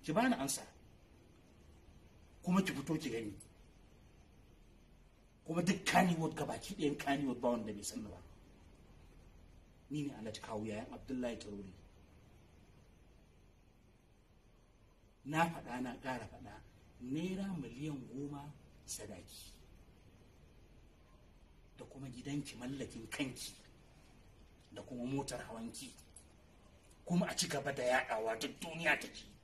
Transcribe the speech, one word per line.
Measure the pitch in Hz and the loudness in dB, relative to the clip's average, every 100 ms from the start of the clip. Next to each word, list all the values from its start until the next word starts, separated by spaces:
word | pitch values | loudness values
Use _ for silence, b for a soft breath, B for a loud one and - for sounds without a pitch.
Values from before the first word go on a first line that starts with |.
Ki | - | 2
bani | 160 254 240 | 6 6 6
ansa. | 269 - - - - - - - - - - - - - - - - - - - | 4 0 -4 -16 -20 -20 -20 -20 -20 -20 -20 -20 -20 -20 -20 -20 -20 -20 -20 -8
Kuma | - 180 | 4 6
ki | 190 | 6
fito | 131 135 147 | 0 2 2
ki | 127 | 2
gani. | 113 107 95 - - - - - - - - - - - - - - - - - - - - - | 0 -2 -6 -14 -20 -20 -20 -20 -20 -20 -20 -20 -20 -20 -20 -20 -20 -20 -20 -20 -20 -20 -20 0
Kuma | 165 | 4
duk | 175 190 - | 6 6 6
Kannywood | 180 180 160 160 - | 8 8 6 2 0
gabaki | 147 - - 196 | -2 -2 -4 0
ɗayan | 147 147 | 2 2
Kannywood | - 139 139 120 | 2 4 4 4
ba | 123 | 4
wanda | 120 107 | 4 0
bai | 98 | -4
san | - 120 | -6 -6
ni | 104 | -8
ba. | 87 - - - - - - - - - - - - - - - - - | -10 -14 -18 -20 -20 -20 -20 -20 -20 -20 -20 -20 -20 -20 -20 -20 -20 -4
Ni | 151 | -2
ne | 143 | -2
Alhaji | 131 - - | -2 -6 -6
Kawu | - - 110 | -4 -2 -2
yayan | 107 262 | -2 -4
Abdullahi | 254 - 127 123 110 | -10 -4 0 0 -2
Taruri. | - 101 95 90 - - - - - - - - - - - - - - - - - - - - - - - - - - - - - - - - - - 131 | -6 -8 -8 -14 -18 -20 -20 -20 -20 -20 -20 -20 -20 -20 -20 -20 -20 -20 -20 -20 -20 -20 -20 -20 -20 -20 -20 -20 -20 -20 -20 -20 -20 -20 -20 -20 -20 -16 0
Na | 156 175 | 6 6
faɗa | 165 - 123 | 4 -6 -2
na | 127 120 | -2 -2
ƙara | 131 123 104 | -2 -4 -4
faɗa, | - - - - - - - | -12 -14 -14 -18 -20 -20 -12
naira | 123 143 185 185 196 175 | -2 0 0 0 -2 -2
miliyan | 120 117 151 139 120 | -6 -4 -4 -4 -6
goma | 135 143 143 147 - - - - | -6 -6 -6 -8 -14 -20 -20 -10
sadaki. | - 104 95 90 - - - - - - - - - - - - - - - - - - - - - - - - - | -8 -8 -12 -12 -14 -16 -18 -20 -20 -20 -20 -20 -20 -20 -20 -20 -20 -20 -20 -20 -20 -20 -20 -20 -20 -20 -20 -20 -14
Da | - | -12
kuma | - 135 | -10 -10
gidanki | 120 131 147 143 113 | -6 -2 -2 -2 -6
mallakin | 123 139 127 113 113 | -4 -4 -4 -6 -8
kanki. | - 135 - - - - - - - - - - - - - - | -2 -2 -2 -8 -10 -18 -20 -20 -20 -20 -20 -20 -20 -20 -20 -12
Da | - | -10
kuma | - 123 120 | -8 -4 0
motar | 139 135 123 - | 0 0 -4 -6
hawanki. | 113 117 - 262 - - - - - - - - - - - - | -6 -6 -8 -12 -14 -20 -20 -20 -20 -20 -20 -20 -20 -20 -16 4
Kuma | 175 208 | 4 6
a | - | 2
ci | - | 2
gaba | - - | 2 0
da | - | 2
yaɗawa | 123 127 - 110 110 113 | 6 6 6 0 2 0
duk | 143 - | -2 -4
duniya | 170 160 165 151 | -6 0 4 4
ta | - | 0
ji. | - - - | -10 -14 -18